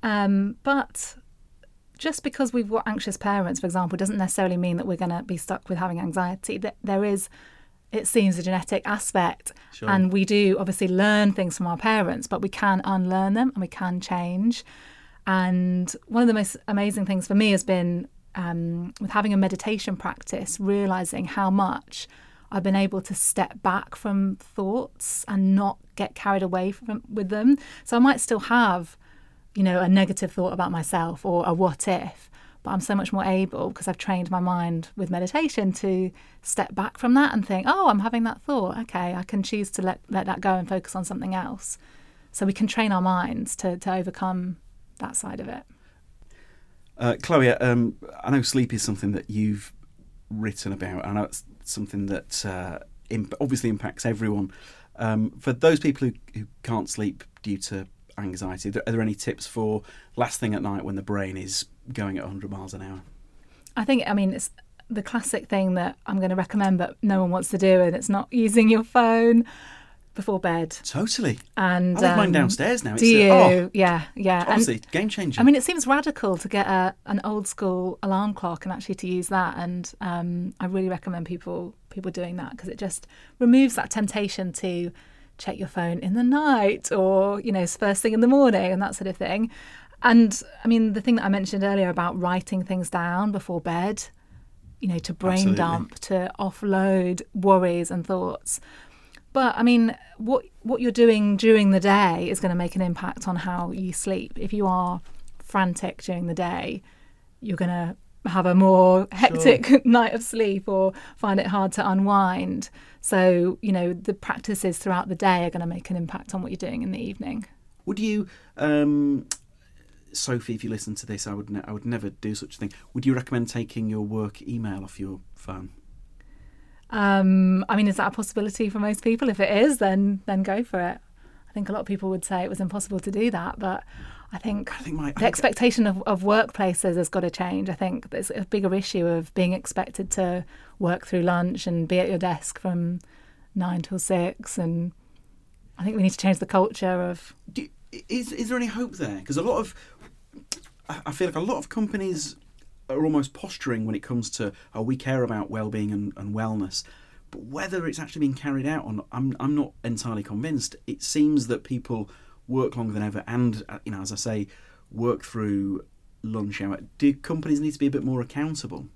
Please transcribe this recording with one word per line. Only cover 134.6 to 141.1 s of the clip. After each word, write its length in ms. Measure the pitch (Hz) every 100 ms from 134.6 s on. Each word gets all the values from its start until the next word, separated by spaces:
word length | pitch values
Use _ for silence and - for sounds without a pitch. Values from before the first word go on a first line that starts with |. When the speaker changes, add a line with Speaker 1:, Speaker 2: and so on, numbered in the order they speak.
| - -
Speaker 2:
I 40 |
think 120 | - 156
my, 80 |
I 80 | 147
Speaker 1:
the 80 | 143
Speaker 2:
think 80 | 233
Speaker 1:
expectation 580 | - - 226 247 240 208
of, 140 | 190
of 200 | 196 190
workplaces 720 | 196 214 220 - 190 175 190 175
has 140 | 170
gotta 200 | 190 175
change. 400 | - 180 190 190
I 40 |
think 360 | 165 185 - -
there's 200 | - 190
a 140 | - 190
bigger 280 | 208 190
issue 320 | 190 190 190 170
of 280 | 170 165
being 180 | - 180
expected 560 | 185 - - - - 190
to 340 | - 185 180 180 - - -
work 260 | 175 175
through 140 | -